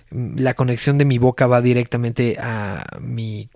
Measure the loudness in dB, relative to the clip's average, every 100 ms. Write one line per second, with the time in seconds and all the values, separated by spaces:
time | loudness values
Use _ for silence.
0 | -14 -8 -6 -2 -2 0 0 0 2 4
1 | 4 4 2 4 4 4 4 2 0 -2
2 | -2 0 -2 -2 -6 -6 -6 -8 -10 -12
3 | -8 -8 -8 -10 -12